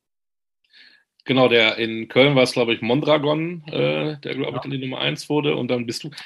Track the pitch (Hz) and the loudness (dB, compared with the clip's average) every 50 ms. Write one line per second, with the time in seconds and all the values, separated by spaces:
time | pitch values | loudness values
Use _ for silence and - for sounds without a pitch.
0 | _ _ _ _ _ _ _ _ _ _ _ _ _ _ _ - - _ _ _ | _ _ _ _ _ _ _ _ _ _ _ _ _ _ _ -20 -20 _ _ _
1 | _ _ _ _ _ - 131 131 127 120 117 117 113 110 107 - 117 113 113 113 | _ _ _ _ _ -2 2 4 4 6 6 6 4 4 2 0 -4 -4 -4 -6
2 | 113 110 - 120 135 147 143 131 127 123 - 131 120 117 113 - 113 110 120 147 | -8 0 4 4 6 6 6 4 4 2 2 2 2 2 0 0 0 0 0 2
3 | 147 147 151 151 139 147 151 156 160 170 175 165 151 151 143 139 143 147 151 156 | 2 2 2 2 2 0 -2 -2 -4 -6 -8 -10 -12 -6 -4 -2 0 0 0 -2
4 | 151 151 151 143 143 - - 131 139 - 120 127 131 135 139 131 131 131 131 127 | -2 -4 -6 -8 -8 -8 -6 -6 -6 -6 -6 -8 -8 -8 -8 -6 -6 -8 -6 -4
5 | 131 147 151 147 - - 147 151 - 147 151 - 123 123 127 123 120 117 113 - | -4 -4 -4 -6 -4 -2 0 0 0 0 0 -2 -2 -2 -2 -2 -4 -4 -8 -8
6 | - 151 - - - | -10 -14 -14 -16 -18